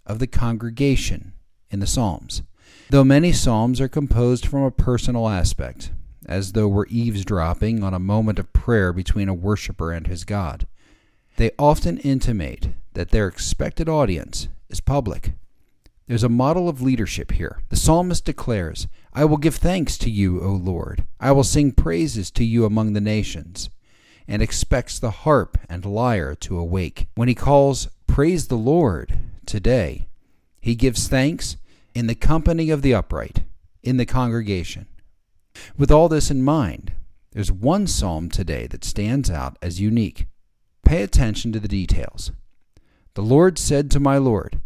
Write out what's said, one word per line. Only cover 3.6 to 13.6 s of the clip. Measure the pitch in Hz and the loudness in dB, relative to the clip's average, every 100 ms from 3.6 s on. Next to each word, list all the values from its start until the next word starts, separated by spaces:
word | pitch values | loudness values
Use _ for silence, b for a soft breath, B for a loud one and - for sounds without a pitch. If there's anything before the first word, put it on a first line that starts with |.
| 117 123 | 0 0
are | 131 | -2
composed | 156 139 117 123 123 - | -2 0 2 2 0 -2
from | 139 | 0
a | 135 | 0
personal | - - 123 - 120 110 | 0 0 0 0 -2 0
aspect, | 95 85 - 62 - - - - - | 0 0 0 -8 -10 -10 -10 -12 -18
as | - 92 98 | -8 -6 -2
though | 104 107 | 0 0
we're | 101 - | 0 -2
eavesdropping | 117 117 101 92 95 82 85 107 113 | -2 -2 -2 -2 -2 -2 -2 -2 -2
on | 95 | -2
a | 92 | -4
moment | 92 107 110 104 | -2 0 0 -2
of | - | -2
prayer | - - 113 92 | 0 2 2 2
between | 90 87 104 98 | 0 0 0 -2
a | |
worshiper | 90 95 104 - 95 82 | -2 -2 -2 -4 -6 -6
and | 85 82 | -4 -4
his | 90 | -6
God, | - 101 85 - - - _ _ _ _ _ - | -6 -4 -4 -6 -8 -10 _ _ _ _ _ 0
they | 117 - | 0 2
often | 147 151 175 170 | 2 4 0 -2
intimate | 139 135 - 107 71 - - - - | -2 0 0 -2 -4 -6 -4 -4 -6
that | - 90 | -8 0
their | 113 98 | 2 2
expected | - - - | -2 -4 -2